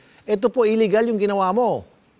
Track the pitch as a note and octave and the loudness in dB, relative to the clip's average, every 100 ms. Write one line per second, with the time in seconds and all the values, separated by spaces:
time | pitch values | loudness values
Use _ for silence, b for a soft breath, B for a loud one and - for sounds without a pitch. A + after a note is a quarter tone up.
0 | b b - G#3 A#3+ C4 A3 A3 A3 G#3+ | b b -6 -2 0 0 0 2 2 2
1 | A#3 G#3+ G3+ G3+ F#3 G#3 A#3 C3+ - _ | 0 0 -2 0 0 0 -2 -2 -8 _
2 | _ _ | _ _